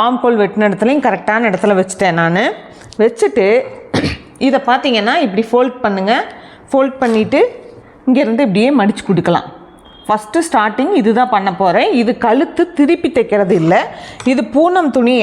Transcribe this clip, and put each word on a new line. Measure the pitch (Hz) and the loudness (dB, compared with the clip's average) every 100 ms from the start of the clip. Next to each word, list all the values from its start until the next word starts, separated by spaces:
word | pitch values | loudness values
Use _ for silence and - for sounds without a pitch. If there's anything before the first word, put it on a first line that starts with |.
| 233 | 2
ஆம் | 247 | 0
ஹோல் | 247 226 | 0 2
வெட்டின | 196 208 208 | 0 0 -2
இடத்துலையும் | 185 226 294 247 | 0 0 0 0
கரெக்டான | 190 - 220 233 | -2 -2 -2 0
இடத்துல | 185 208 190 | 0 0 0
வச்சுட்டேன் | 185 - 190 165 | 0 -2 0 0
நானு. | 165 180 269 - - - - - | 0 0 -2 -4 -14 -20 -10 -2
வச்சுட்டு | 226 - 415 - 190 240 - - - - - - - - 269 | 0 0 -2 2 2 2 -2 -10 -8 -4 -4 -6 -14 -4 0
இதை | 269 262 | 0 0
பார்த்தீங்கன்னா | 262 285 220 208 320 294 | 0 0 0 0 0 0
இப்படி | 190 220 | -2 0
ஃபோல்ட் | 240 254 - 214 | 0 0 -2 -4
பண்ணுங்க. | 196 190 269 - - - - - | -2 -2 -2 -4 -12 -20 -20 -4
ஃபோல்ட் | 269 269 262 | 0 0 -2
பண்ணிட்டு | 247 220 202 277 480 - - - - - - | 0 0 0 0 0 -2 -20 -20 -20 -6 0
இங்கேருந்து | 254 285 233 262 | 0 2 0 0
இப்படியே | 185 254 285 | 2 2 2
மடிச்சு | 202 - - | 2 0 -2
கொடுக்கலாம். | 170 170 170 - - - - - - - | 0 0 0 -2 -18 -20 -20 -20 -12 -4
ஃபஸ்ட்டு | 214 - 330 330 | -4 -2 -4 0
ஸ்டார்டிங் | - 214 208 302 381 | 0 0 -2 0 0
இதுதான் | 214 226 247 | 2 2 2
பண்ண | 214 196 180 | 0 -2 0
போறேன். | 190 180 381 269 | 2 2 2 2
இது | 220 - 233 | 0 0 0
கழுத்து | 262 330 - 349 - | 2 0 0 -2 2
திருப்பி | 285 339 285 254 | 2 2 0 -2
தைக்கிறது | - 202 190 196 | 0 0 2 2
இல்ல. | 160 208 440 - - - 254 | 2 2 0 -8 -18 -6 -2
இது | 262 226 277 | 0 0 2
பூனம் | 330 370 302 262 | 2 2 0 2
துணி | 240 247 | 2 2